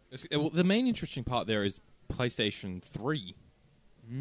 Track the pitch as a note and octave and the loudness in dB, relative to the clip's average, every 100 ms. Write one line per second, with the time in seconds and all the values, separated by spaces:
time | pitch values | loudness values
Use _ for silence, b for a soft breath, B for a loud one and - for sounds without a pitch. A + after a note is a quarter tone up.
0 | _ C3 - D3 D3+ D#3+ F3+ G#3+ B3+ A3 | _ -16 -4 -2 0 2 2 4 2 0
1 | D#3 - A#2+ A#2+ F#2 G#2+ G2+ - - - | -4 -6 0 4 4 4 2 -2 -8 -16
2 | - - B2 - G#2+ - G2+ F2+ - - | -8 -2 0 2 0 0 -6 -8 -8 -4
3 | A#2+ D#3 F#2 - - _ _ _ - - | -2 -2 -4 -14 -20 _ _ _ -20 -20
4 | A2+ B2+ | -10 -4